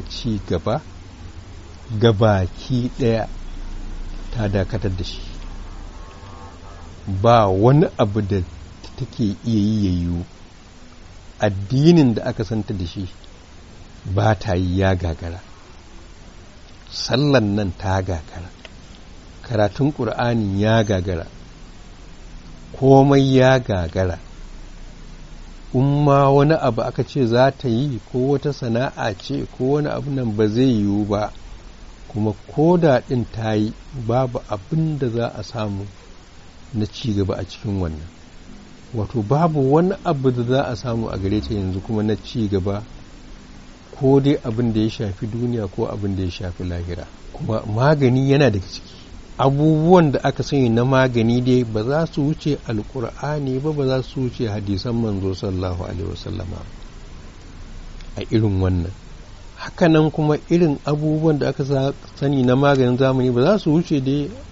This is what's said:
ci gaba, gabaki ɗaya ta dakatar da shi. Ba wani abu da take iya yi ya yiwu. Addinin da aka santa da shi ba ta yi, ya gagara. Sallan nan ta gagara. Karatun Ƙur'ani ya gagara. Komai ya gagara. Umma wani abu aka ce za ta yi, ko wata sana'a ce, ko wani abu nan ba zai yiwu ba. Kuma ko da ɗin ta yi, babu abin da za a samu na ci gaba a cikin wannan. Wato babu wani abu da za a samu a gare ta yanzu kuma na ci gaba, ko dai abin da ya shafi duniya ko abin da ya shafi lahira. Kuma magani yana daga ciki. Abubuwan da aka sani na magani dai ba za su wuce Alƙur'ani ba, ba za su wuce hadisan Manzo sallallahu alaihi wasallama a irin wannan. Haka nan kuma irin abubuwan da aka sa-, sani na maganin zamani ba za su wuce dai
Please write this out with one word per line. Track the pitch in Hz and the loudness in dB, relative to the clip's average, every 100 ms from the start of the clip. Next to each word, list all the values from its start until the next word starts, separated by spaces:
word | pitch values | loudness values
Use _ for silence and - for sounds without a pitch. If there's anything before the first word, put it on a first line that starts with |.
| - | -4
ci | - 120 104 95 | -6 -4 -4 -2
gaba, | 92 - 127 - - - - - - - - - - - 110 | -4 -2 -4 -6 -16 -18 -16 -16 -16 -16 -16 -16 -16 -8 2
gabaki | 117 98 110 98 92 - - 127 123 - | 4 6 4 4 0 -4 -4 -2 -2 0
ɗaya | 120 113 - - - - - - - - - - - | 0 0 -2 -10 -10 -10 -10 -10 -10 -10 -10 -10 -8
ta | 117 104 | -4 0
dakatar | 101 92 117 98 90 | 0 -2 -2 -4 -4
da | |
shi. | 92 - - - - - - - - - - - - - - - - - - - - 95 | -6 -10 -12 -12 -12 -12 -12 -14 -14 -16 -16 -16 -16 -16 -16 -16 -18 -16 -16 -12 -6 2
Ba | 110 117 101 | 6 8 6
wani | 92 113 143 180 - | 6 6 6 4 2
abu | 110 107 | 0 0
da | 101 98 90 - - - - - | 0 -2 -4 -10 -18 -18 -16 -10
take | 123 - 110 101 | -8 -2 -2 -2
iya | 120 113 | -2 0
yi | 101 110 98 | 2 2 2
ya | |
yiwu. | 90 87 87 87 - - - - - - - - - - - | 0 0 -2 -6 -14 -20 -20 -20 -20 -20 -20 -20 -20 -20 -4
Addinin | 107 98 98 127 151 175 135 107 | -2 -2 -2 4 6 8 6 2
da | 120 | -2
aka | 117 | -4
santa | 110 110 104 | -4 -4 -4
da | 104 87 | -6 -6
shi | - 90 - - - - - - - - - - 95 | -8 -10 -12 -20 -20 -20 -20 -20 -20 -20 -14 -6 0
ba | 110 107 | 2 2
ta | - 90 | 0 0
yi, | 92 95 | 0 2
ya | 95 92 | 2 2
gagara. | 87 80 85 85 - - - - - - - - - - - - - - - | -2 -6 -8 -12 -14 -20 -20 -20 -20 -20 -20 -20 -20 -20 -20 -20 -20 -20 -14
Sallan | - - 117 147 135 107 101 | -8 -2 0 4 4 2 0
nan | 98 - | -2 -4
ta | 98 95 | -2 -2
gagara. | 95 85 - - - - - - - - - - - - | -2 -6 -8 -14 -16 -16 -20 -20 -20 -20 -20 -20 -20 -16
Karatun | - 110 104 - 139 | -4 0 0 2 0
Ƙur'ani | 151 113 - 120 117 101 98 | 0 -2 -2 0 0 0 2
ya | 107 113 | 4 4
gagara. | 104 95 87 85 - - - - - - - - - - - - - - - - | 4 0 -2 -4 -6 -14 -20 -20 -20 -18 -20 -20 -20 -18 -18 -18 -18 -18 -16 2
Komai | 131 135 139 139 135 131 | 8 8 10 6 6 6
ya | 127 131 | 6 6
gagara. | 120 98 85 92 92 82 - - - - - - - - - - - - - - - | 2 0 0 0 0 -2 -10 -16 -16 -16 -16 -16 -16 -16 -18 -18 -16 -16 -16 -16 -4
Umma | 131 135 143 147 139 139 | 0 2 4 6 6 6
wani | 139 147 | 6 6
abu | 160 131 113 | 4 2 0
aka | - - | -2 -4
ce | 127 147 120 | -4 0 2
za | 117 135 | 4 4
ta | - 135 | 2 -2
yi, | 113 147 117 - | 0 0 -4 -4
ko | 127 131 | -2 2
wata | 139 147 | 0 0
sana'a | 135 127 113 135 - 120 98 | -4 -2 0 -2 -2 -4 -4
ce, | - 139 120 - | -6 -6 -6 -4
ko | 127 147 | 0 2
wani | 147 | 0
abu | 117 131 | -4 -4
nan | 135 120 104 | -2 -2 2
ba | 107 | 2
zai | 110 131 113 | 4 4 4
yiwu | 101 101 104 | 2 2 0
ba. | 101 104 - - - - - - - - | -2 -2 -8 -16 -18 -18 -20 -20 -20 -10
Kuma | 107 107 101 - | -4 -2 -4 -6
ko | - 156 175 | 2 4 4
da | 165 123 | 4 4
ɗin | - 131 110 | 2 -2 -2
ta | 113 110 | -4 -2
yi, | 107 107 117 - 139 113 | 0 0 -4 -14 -8 -2
babu | 120 131 120 - | 0 0 -4 -6
abin | 107 - 160 156 147 | -8 -4 -2 0 -2
da | 131 | -2
za | 113 117 - | -2 -4 -6
a | |
samu | 101 120 107 98 101 - - - - - - - - | -10 -6 -4 -6 -8 -14 -20 -20 -20 -20 -20 -20 -8
na | 110 104 | -4 -4
ci | - 123 | -4 -2
gaba | 101 98 101 | 0 -2 -4
a | |
cikin | 101 - 110 98 | -8 -8 -6 -2
wannan. | 85 78 82 - - - - - - - - | -4 -6 -12 -18 -20 -20 -20 -20 -20 -20 -10
Wato | 113 98 120 | -6 -4 -4
babu | 104 143 170 151 131 | 0 2 2 2 4
wani | 151 180 190 | 4 4 0
abu | - 147 131 | -2 0 0
da | 123 | 0
za | 117 131 139 | 0 0 0
a | 120 | -4
samu | 123 117 113 | -4 -4 -4
a | - | -4
gare | 98 107 | -2 -2
ta | - | -2
yanzu | 107 92 92 | -4 -2 -4
kuma | - 107 | -2 0
na | 107 104 | 0 -2
ci | - 131 107 | -4 -4 0
gaba, | 98 95 101 107 - - - - - - - - - - - | 0 0 -4 -6 -16 -18 -20 -18 -18 -20 -20 -20 -20 -20 0
ko | 135 139 | 4 6
dai | 139 147 | 4 2
abin | 131 110 120 | 0 -2 0
da | 110 | 2
ya | 110 | 0
shafi | - 110 98 110 | -2 -6 -6 -6
duniya | 113 123 120 98 | -4 -2 -2 -4
ko | 104 110 | -4 -4
abin | 110 101 95 | -4 -4 -2
da | |
ya | 92 | -4
shafi | - 95 87 | -6 -8 -6
lahira. | 90 87 85 85 - - - | -6 -6 -6 -8 -12 -16 -16
Kuma | - 147 110 - | -10 -4 -4 -2
magani | 107 135 156 131 127 135 | 2 2 4 4 4 4
yana | 139 139 | 4 4
daga | 101 - | 2 -4
ciki. | - - - - - - - | -12 -16 -20 -18 -18 -12 0
Abubuwan | 131 139 156 156 160 185 156 | 2 4 4 4 6 6 6
da | 127 | 2
aka | 139 - | 0 -2
sani | - 143 123 | 0 2 4
na | 113 123 | 4 4
magani | 135 131 120 113 120 | 4 4 2 2 2
dai | 123 127 117 | 4 2 2
ba | 107 | -2
za | 113 156 165 | -2 0 -2
su | - | 0
wuce | 143 160 156 139 - | -2 0 -2 -2 -4
Alƙur'ani | 110 107 131 113 - 139 151 135 131 | -6 -6 -6 -8 -6 -6 -4 -2 -2
ba, | 151 | -2
ba | 147 131 | 0 0
za | 131 | 0
su | 123 - | -2 -4
wuce | 127 - 117 | -4 -2 -4
hadisan | 104 101 95 127 117 | -2 -2 -4 -2 -2
Manzo | 113 98 95 92 | -2 -2 -2 -2
sallallahu | 104 92 92 90 | -4 -2 -2 -4
alaihi | 95 90 90 | -6 -6 -6
wasallama | 85 95 92 87 85 82 - - - - - - - - - - - - - - - | -8 -8 -8 -8 -10 -12 -16 -16 -16 -16 -16 -16 -18 -18 -16 -14 -14 -14 -14 -12 -10
a | 104 | -2
irin | 113 110 95 | 2 2 2
wannan. | 92 90 85 95 - - - - - - | 2 0 -2 -8 -16 -18 -18 -20 -18 -14
Haka | - - 175 | -12 2 4
nan | 160 156 | 6 4
kuma | 147 151 151 - | 2 0 0 2
irin | 170 170 139 - | 4 4 2 -2
abubuwan | 147 151 156 160 147 | -2 0 2 2 2
da | 127 | 0
aka | 127 135 | -2 0
sa-, | 139 135 135 - - | 0 0 -2 -10 -4
sani | 139 143 | 0 4
na | 123 127 | 4 6
maganin | 143 139 123 123 | 6 4 4 4
zamani | 131 131 127 | 4 4 2
ba | 120 | 4
za | 139 208 | 4 4
su | - | 2
wuce | 156 165 151 | 2 2 0
dai | 131 143 143 - - | 0 0 -2 -8 -10